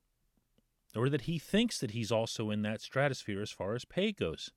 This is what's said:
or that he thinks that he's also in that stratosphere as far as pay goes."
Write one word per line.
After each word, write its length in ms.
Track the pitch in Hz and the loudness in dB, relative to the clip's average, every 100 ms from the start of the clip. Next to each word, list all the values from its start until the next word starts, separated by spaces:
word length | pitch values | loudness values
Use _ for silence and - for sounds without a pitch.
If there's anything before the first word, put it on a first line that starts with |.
| _ _ _ _ _ _ _ _ _ | _ _ _ _ _ _ _ _ _
or 140 | 110 131 | 0 2
that 140 | 143 | 2
he 140 | - 165 | 0 -4
thinks 440 | - 202 240 - | 2 4 4 2
that 120 | 123 | -2
he's 200 | 117 107 | -2 2
also 380 | 113 113 - 107 | 2 2 0 0
in 120 | 107 | 0
that 180 | 104 110 | 0 -2
stratosphere 600 | - 131 143 127 - 98 | -2 0 2 0 -4 -4
as 80 | 104 | -4
far 240 | - 92 | -4 -4
as 100 | 120 | -4
pay 280 | - - 214 | -4 0 0
goes." 400 | 202 85 - - | 2 -2 -2 -8